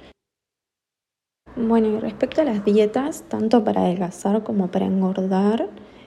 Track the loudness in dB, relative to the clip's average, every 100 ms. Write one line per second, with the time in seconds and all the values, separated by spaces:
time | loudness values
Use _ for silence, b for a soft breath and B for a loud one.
0 | B _ _ _ _ _ _ _ _ _
1 | _ _ _ _ -14 -4 2 2 2 0
2 | -4 -4 -2 0 0 0 2 4 4 0
3 | -4 -6 -8 -4 2 4 4 2 0 0
4 | -4 -4 -2 -2 0 -2 0 -2 0 0
5 | 0 0 0 2 2 0 -2 -8 B B